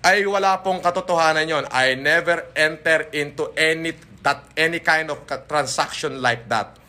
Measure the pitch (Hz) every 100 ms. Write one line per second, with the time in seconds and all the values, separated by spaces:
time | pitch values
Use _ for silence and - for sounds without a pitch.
0 | 175 202 202 196 196 190 190 180 175 185
1 | 180 170 160 156 160 151 - 127 131 131
2 | 143 165 170 170 - 143 156 156 165 156
3 | 139 151 143 123 151 - 156 160 165 160
4 | - - 139 139 - - 160 170 165 160
5 | 156 139 - 135 - 151 131 - 143 -
6 | 151 135 127 117 - 113 101 -